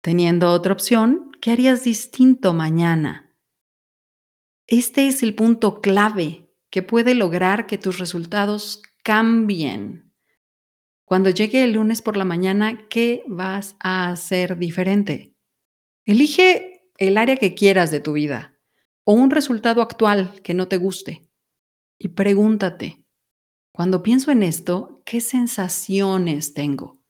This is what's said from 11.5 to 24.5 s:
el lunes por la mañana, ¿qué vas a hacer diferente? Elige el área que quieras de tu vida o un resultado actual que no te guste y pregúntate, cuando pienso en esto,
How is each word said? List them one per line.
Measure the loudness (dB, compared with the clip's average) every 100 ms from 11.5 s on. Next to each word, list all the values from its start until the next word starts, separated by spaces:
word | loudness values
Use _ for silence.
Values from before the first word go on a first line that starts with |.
| 2
el | 2
lunes | 2 0 -2
por | -4 -4
la |
mañana, | -2 -2 0 0 0 -2 -6
¿qué | -2 0 -2 -8
vas | -10 -8 -8 -10 _
a | -4 -2 -4
hacer | -6 -4 -2 -2 -4
diferente? | -4 -2 0 0 0 -6 -10 _ _ _ _ _ _ _
Elige | 0 4 4 4 4 4 -4 -20 _ _
el | 0 2
área | 2 0
que | -2
quieras | 2 4 4 2
de | -2
tu | -4
vida | -4 -4 -6 -12 _ _ _ _ _
o | 2
un | 4 4
resultado | 2 0 -2 0 0
actual | -2 0 2 2 -2 -8
que | -6
no | -4 -2
te | -2
guste | -4 -6 -14 -16 _ _ _ _ _ _ _ _
y | -10
pregúntate, | -2 0 2 2 2 -2 -6 -12 -12 _ _ _ _ _ _ _
cuando | -4 -2 0
pienso | 2 2 4
en | 2
esto, | 2